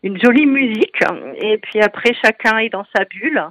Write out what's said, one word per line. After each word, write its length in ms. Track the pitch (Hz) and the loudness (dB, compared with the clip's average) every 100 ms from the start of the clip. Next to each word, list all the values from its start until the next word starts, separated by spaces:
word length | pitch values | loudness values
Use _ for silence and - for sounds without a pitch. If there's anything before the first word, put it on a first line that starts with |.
une 160 | 196 190 | -6 2
jolie 260 | 240 240 302 | 4 4 4
musique, 580 | 269 262 220 - - 185 175 - - | 2 0 0 -2 0 -2 -2 -12 -8
et 160 | 214 214 | -2 -2
puis 240 | - 214 | -2 0
après, 320 | 208 - 233 233 | 0 2 -2 2
chacun 360 | 214 214 226 220 | 0 2 0 0
est 100 | 226 | -2
dans 160 | 196 202 202 | -6 -4 -4
sa 100 | 196 | -4
bulle 380 | 185 226 285 156 | -4 -4 -2 -4